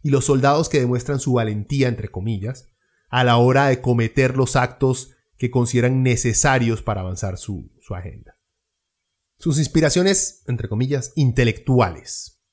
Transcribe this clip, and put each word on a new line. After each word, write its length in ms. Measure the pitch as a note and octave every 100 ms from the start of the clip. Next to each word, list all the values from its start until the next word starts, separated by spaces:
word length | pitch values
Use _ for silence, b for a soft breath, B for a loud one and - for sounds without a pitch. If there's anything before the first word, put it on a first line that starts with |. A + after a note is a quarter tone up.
y 80 | D3+
los 160 | C3+ C3+
soldados 420 | C3+ C#3 D3 E3
que 120 | D3
demuestran 400 | B2 B2 A#2+ C#3
su 140 | C#3+
valentía, 560 | B2 A2 G#2+ G#2 C#3 B2
entre 200 | A2+ G#2
comillas, 600 | F#2 G2+ G#2 G#2+ B2+ - _ _ _ _
a 140 | B2
la 140 | B2 A#2+
hora 300 | B2 C3+ C#3
de 140 | B2+
cometer 540 | B2+ A#2 A2+ - C3 C3
los 200 | B2 C3+
actos 560 | B2 - C3 C3 - b b -
que 140 | B2
consideran 500 | B2 A#2+ B2 B2 C3
necesarios 800 | C3 A2+ B2 G#2+ D3 C3 A#2 A2
para 200 | - G2
avanzar 360 | F#2 F2+ G2 F2+
su, 340 | - F#2+ - _
su 140 | -
agenda. 400 | F2+ F2 A2 - _ _ _ _ _ _ _ _ _ _ _
Sus 200 | E3+ D3
inspiraciones, 840 | D3+ D#3+ D3+ F3+ F#3+ G3 - - -
entre 200 | B2 -
comillas, 460 | G#2+ C3 C#3 - -
intelectuales. 1300 | C3 A#2+ A#2 - - B2 F#2+ D#2 - - - _ _